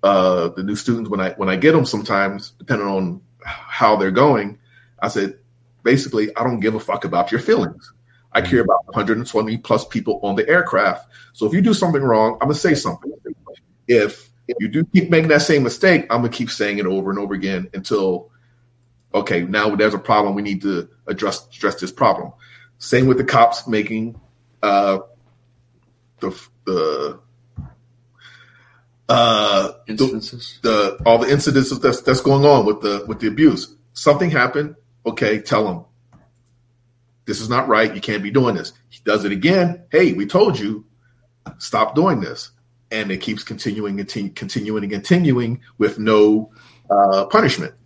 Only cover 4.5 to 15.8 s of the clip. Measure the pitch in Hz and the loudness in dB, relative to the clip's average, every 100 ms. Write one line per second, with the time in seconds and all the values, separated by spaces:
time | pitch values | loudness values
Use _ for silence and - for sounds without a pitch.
4.5 | 107 _ _ _ _ 107 - 196 - _ | -12 _ _ _ _ -4 -2 -4 -8 _
5.5 | _ _ _ 117 139 135 117 107 113 123 | _ _ _ 2 2 0 -2 -4 -4 -4
6.5 | 120 104 110 - - 95 87 87 117 - | -2 -2 -4 -6 -6 -4 -2 -2 -2 0
7.5 | 233 - - - _ _ _ _ - 92 | 0 0 -8 -20 _ _ _ _ -4 2
8.5 | 127 - - - - 104 113 127 110 110 | 2 2 0 -2 -4 -2 -2 -2 -2 -2
9.5 | 113 - 110 - 113 110 - 101 98 - | -6 -2 -2 0 -4 -4 -4 -4 -2 2
10.5 | 170 175 113 101 87 - - - - 107 | 2 2 0 0 -2 -12 -20 -20 -4 -2
11.5 | 175 196 214 180 151 135 110 110 - 135 | 2 2 2 2 0 2 4 2 0 -2
12.5 | 151 180 147 101 85 - - - - - | 0 2 0 -2 -8 -12 -14 -16 -16 -18
13.5 | - _ _ - 120 104 - - _ - | -20 _ _ 2 2 2 -4 -12 _ -10
14.5 | - - 156 165 185 175 165 160 151 - | -6 -4 -2 2 2 4 2 4 2 4
15.5 | 151 123 - | 2 2 2